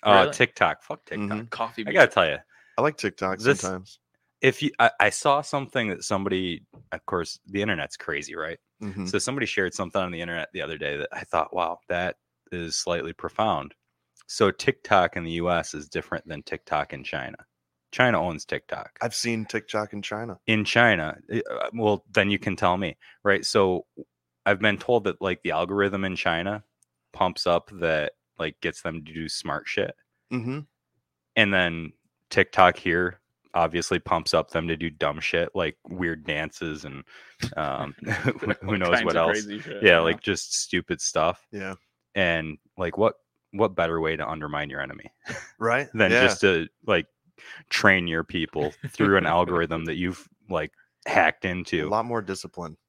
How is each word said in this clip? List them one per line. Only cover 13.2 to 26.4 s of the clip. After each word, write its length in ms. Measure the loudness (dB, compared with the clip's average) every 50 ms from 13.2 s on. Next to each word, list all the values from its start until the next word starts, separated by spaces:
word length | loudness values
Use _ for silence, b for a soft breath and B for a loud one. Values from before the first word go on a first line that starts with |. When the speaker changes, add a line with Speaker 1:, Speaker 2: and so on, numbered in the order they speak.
| -10 -8 -2 0 0 0 0 -2 -4 -8 -14 _ _ _ _ _ _ _ _ _ _
Speaker 1:
So 240 | _ 0 4 4 4
TikTok 680 | 4 _ 0 0 0 _ _ 4 4 6 6 4 0
in 60 | -4 -8
the 80 | -6 -4
U 180 | -2 0 0
S 240 | 0 0 0 -4 -8
is 140 | -12 -12 -8
different 380 | -8 -8 -6 -6 -8 -8 -8
than 160 | -10 -12 -12 -10
TikTok 500 | -10 -10 -10 _ -4 -2 -2 -2 -4 -8
in 100 | -14 -12
China. 320 | -8 -8 -8 -8 -8 -12 -16 -20 _ _ _ _ _ _ _ _ _ 2
China 260 | 2 4 4 4 2 0
owns 220 | -2 -4 -6 -8
TikTok. 500 | -6 -8 -8 _ _ -12 -10 -10 -16 _ -8 -8
Speaker 3:
I've 120 | -6 -6
seen 280 | -4 -4 -2 -2 -4 -4
TikTok 480 | -4 -6 -6 -6 _ -4 -4 -4 -4 -8
in 80 | -10
China. 380 | -10 -8 -8 -8 -8 -10 -12 -8 _
Speaker 1:
In 180 | 2 2 2 2
China, 540 | 2 4 6 6 6 6 4 2 -4 -6 -8 -10 _
eh, 100 | -4 -4 -4 -4
uh, 180 | -6 -6 -6 -6 -4
well, 300 | 0 2 2 2 2 _ _ _
then 180 | 2 2 4
you 80 | 2 0
can 160 | -2 -4 -4
tell 200 | 0 2 2 2 2
me, 180 | -2 -6 -6 b b b b b b
right? 200 | 2 2 2 2
So 400 | 0 4 4 4 4 2 0 -4 _ _ -20 -20 _ _ _ _ _ _ _ _
I've 140 | 2 2 4
been 180 | 4 2 2 2
told 260 | 0 2 2 2 2
that, 160 | 0 -4 _
like, 220 | -2 -2 -2 -2 _
the 80 | -2
algorithm 540 | 0 0 0 0 2 2 2 2 2 -2 -4
in 100 | -4 -4
China 480 | -2 0 0 0 0